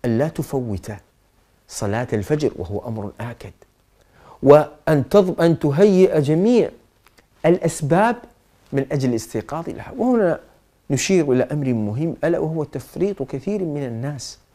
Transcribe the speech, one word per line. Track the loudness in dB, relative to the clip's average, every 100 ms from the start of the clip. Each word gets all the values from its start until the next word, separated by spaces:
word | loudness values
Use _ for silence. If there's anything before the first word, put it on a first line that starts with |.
| 0
ألا | 0 -2
تفوت | -4 -6 -6 -6 -8 -8 -16 _ _ _ _ _ _ _
صلاة | -8 -4 -4 -2
الفجر، | -4 -2 0 -2 -4
وهو | -8 -8 -8
أمر | -8 -10 -10
آكد، | -12 -12 -18 -20 _ _ _ _ _ _ -20 -2
وأن | 6 6 6 -6 0 0 4
تض-، | 4 4 2
أن | 2 2
تهيئ | 0 4 4 6 4 4
جميع | 2 2 4 4 2 -4 _ _ _ _ _ _ 2
الأسباب | 2 0 -4 0 2 2 0 -10 _ _ _ _
من | -4 -2
أجل | -2 0
الاستيقاظ | -2 -4 -8 -8 -10 -10
لها. | -12 -14 -4
وهنا | 0 2 2 -2 -8 _ _ _ _
نشير | -4 2 2 4
إلى | 2
أمر | 0 -2 -2
مهم، | -2 -2 -4 -6 -4
ألا | -2 -2
وهو | -2 -4
تفريط | -6 -10 -12 -4 -4 -4
كثير | -8 -8 -6 -4
من | -4 -6 -6
الناس | -6 -8 -8 -14 -18 _